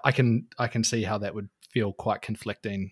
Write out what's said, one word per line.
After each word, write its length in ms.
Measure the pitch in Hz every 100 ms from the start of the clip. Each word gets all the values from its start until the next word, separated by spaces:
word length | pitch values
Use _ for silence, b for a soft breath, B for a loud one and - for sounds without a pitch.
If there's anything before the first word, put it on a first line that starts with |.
I 80 | 139
can, 360 | 131 123 117 - -
I 80 | 120
can 160 | 117
see 200 | 110 117
how 140 | 98 107
that 140 | 101
would 160 | 107 101 _ -
feel 200 | 120 104
quite 280 | - 113 101
conflicting 680 | - 107 107 98 110 98 98